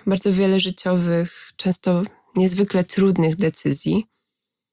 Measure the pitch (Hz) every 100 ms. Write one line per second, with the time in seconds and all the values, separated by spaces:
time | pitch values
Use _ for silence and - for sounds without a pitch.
0 | - 190 202 190 190 190 185 190 185 180
1 | 175 170 170 - - - 190 180 - 175
2 | 208 - _ - 185 180 202 185 175 -
3 | 196 175 160 160 160 - 151 139 - 175
4 | - _ _ _ _ _ _